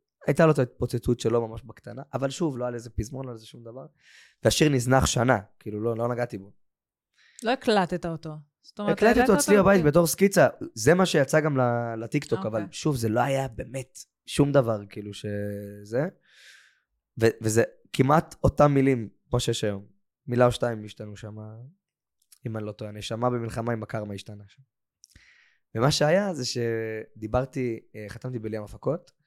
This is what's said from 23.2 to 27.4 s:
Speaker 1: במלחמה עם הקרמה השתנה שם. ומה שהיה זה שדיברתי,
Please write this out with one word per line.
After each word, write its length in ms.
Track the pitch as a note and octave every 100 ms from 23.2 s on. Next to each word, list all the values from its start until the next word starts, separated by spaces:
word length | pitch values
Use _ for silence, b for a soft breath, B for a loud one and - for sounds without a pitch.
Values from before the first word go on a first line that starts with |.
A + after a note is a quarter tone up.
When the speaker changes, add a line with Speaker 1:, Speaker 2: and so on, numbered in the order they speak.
| B2
Speaker 1:
במלחמה 440 | B2 A#2 A#2 A#2
עם 100 | A2+
הקרמה 300 | G#2+ A2 G#2
השתנה 300 | G2 - G#2 G2+
שם. 140 | _ _ _ _ _ _ b b b b b _ A2
ומה 160 | C3
שהיה 420 | D3+ D3+ F3+ G3+
זה 100 | D3+ B2
שדיברתי, 1300 | B2 A#2 A2+ A2 A2 - A2 G#2+ B2